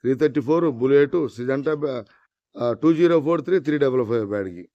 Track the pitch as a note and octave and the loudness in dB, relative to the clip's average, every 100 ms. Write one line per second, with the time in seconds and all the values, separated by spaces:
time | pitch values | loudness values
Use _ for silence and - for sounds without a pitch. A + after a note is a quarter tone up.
0 | A#2 C3 D3+ C#3 A#2+ D#3+ E3 A#2+ C3 C#3+ | -2 0 0 0 0 0 0 0 2 4
1 | C#3+ F3 C#3 G#2+ B2 C3+ C#3+ D3+ C#3+ B2 | 4 0 -4 -6 -4 -2 -2 -4 -4 -6
2 | G2+ _ _ _ _ - A#2+ A#2 D#3 D#3+ | -10 _ _ _ _ -6 -4 0 2 4
3 | E3+ E3+ C#3+ E3 D3 F#3 C#3+ D3+ C#3 B2+ | 4 4 2 -2 0 -2 0 0 2 2
4 | A2+ A#2 G#2 G#2 F#2+ F2 F2 | 0 -2 -2 -4 -6 -10 -18